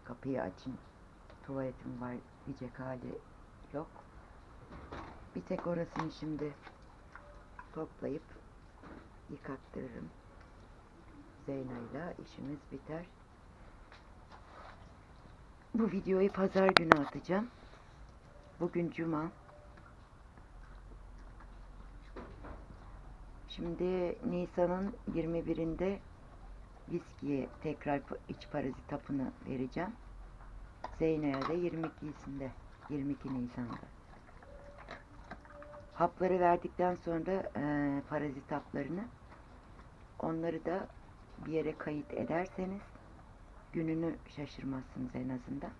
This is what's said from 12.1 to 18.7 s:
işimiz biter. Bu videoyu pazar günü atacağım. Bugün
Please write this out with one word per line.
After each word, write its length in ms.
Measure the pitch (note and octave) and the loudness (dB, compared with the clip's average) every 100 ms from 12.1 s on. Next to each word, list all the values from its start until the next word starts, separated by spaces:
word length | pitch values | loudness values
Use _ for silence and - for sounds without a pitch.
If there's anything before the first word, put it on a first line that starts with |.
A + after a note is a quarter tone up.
işimiz 460 | - - - C3 D3 - | -6 -8 -6 -4 -4 -6
biter. 320 | C3+ - D#3+ F3+ - - - - - - - - - - - - - - - - - - - - - - - - - - | -10 -4 -4 -6 -14 -18 -18 -18 -16 -16 -16 -16 -16 -16 -16 -16 -16 -14 -14 -14 -14 -14 -16 -16 -16 -16 -16 -16 -16 0
Bu 160 | A3 A3 | 6 6
videoyu 420 | F#3 F3 F#3 G3 | 6 6 8 8
pazar 360 | F#3 G3 G3 F#3+ | 8 8 10 12
günü 380 | F#3+ E3 D#3 C#3+ | 10 12 10 10
atacağım. 420 | - - F#3 B3 - - - - - - - - - - - | 0 4 4 4 -6 -16 -16 -16 -16 -14 -14 -16 -16 -16 0
Bugün 300 | F3 | 2